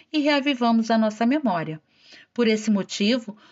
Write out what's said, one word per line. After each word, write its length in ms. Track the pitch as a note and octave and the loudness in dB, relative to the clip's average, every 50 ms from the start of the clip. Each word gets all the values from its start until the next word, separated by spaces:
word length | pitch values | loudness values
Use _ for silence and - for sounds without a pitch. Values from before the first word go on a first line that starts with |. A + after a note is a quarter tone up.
| - _ - | -16 _ -4
e 60 | D#4 | -2
reavivamos 720 | C#4 D4+ D4 C#4+ C4 D4 C#4+ A#3+ A#3+ A#3 A#3 A3+ A3+ A3+ | 0 2 2 2 2 0 0 0 0 2 2 2 2 2
a 60 | A3+ A3+ | 2 2
nossa 280 | A3 A3 G#3+ - A#3 | 2 0 0 0 0
memória. 560 | A#3 C4+ D#4 D4 A3+ F3+ E3 D#3 D#3 D#3 D#3 - _ _ _ _ - - - - _ | 0 0 0 0 -2 -2 -2 -4 -6 -8 -12 -14 _ _ _ _ -20 -20 -20 -20 _
Por 160 | _ - A#3+ A3 | _ -2 0 2
esse 220 | A3 G#3+ G#3+ A3+ | 0 0 0 0
motivo, 680 | G#3 G3 F#3 - - - G3+ G#3 B3 C4 A3+ - G#3 - - - | 0 0 -2 -4 -4 -2 0 0 0 0 -2 -8 -14 -16 -20 -20